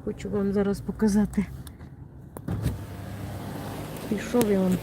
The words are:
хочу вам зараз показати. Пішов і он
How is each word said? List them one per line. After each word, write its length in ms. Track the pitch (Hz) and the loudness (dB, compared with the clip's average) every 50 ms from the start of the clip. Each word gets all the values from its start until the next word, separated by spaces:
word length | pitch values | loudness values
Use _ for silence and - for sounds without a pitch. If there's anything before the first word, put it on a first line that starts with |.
| - | -4
хочу 260 | 208 208 - - 196 | -6 -6 -6 -6 -2
вам 220 | 196 208 196 202 | 0 2 2 4
зараз 280 | 196 208 196 202 202 - | 4 4 4 4 2 0
показати. 640 | - - 185 - 220 214 196 214 208 - - - 180 - - - - - - - - - - - - - - - - - - - - - - - - - - - - - - - - - - - - - - - - - - - - - - - - - - - - - | -2 -6 0 4 4 6 6 6 4 4 2 0 0 0 -4 -12 -12 -14 -14 -14 -16 -16 -14 -16 -16 -16 -16 -16 -16 -12 -14 -10 -4 -2 -2 0 0 -2 -2 -2 -8 -10 -10 -10 -10 -10 -8 -8 -8 -8 -8 -8 -8 -8 -8 -8 -8 -8 -8 -8 -8 -8 -8 -8 -4 -2
Пішов 420 | 214 196 - - - 240 226 208 | -2 -2 -2 2 4 4 6 6
і 60 | 202 | 6
он 220 | 190 190 185 185 170 | 6 6 4 4 2